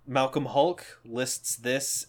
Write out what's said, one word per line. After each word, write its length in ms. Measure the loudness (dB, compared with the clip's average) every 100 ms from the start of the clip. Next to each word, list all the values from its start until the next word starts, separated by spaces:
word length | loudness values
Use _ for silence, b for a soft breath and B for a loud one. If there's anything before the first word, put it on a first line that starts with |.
| -2
Malcolm 400 | 2 2 0 0
Hulke 360 | 4 4 2 -8 -20
lists 500 | -8 -4 -2 -4 -6
this 520 | -4 0 0 0 -4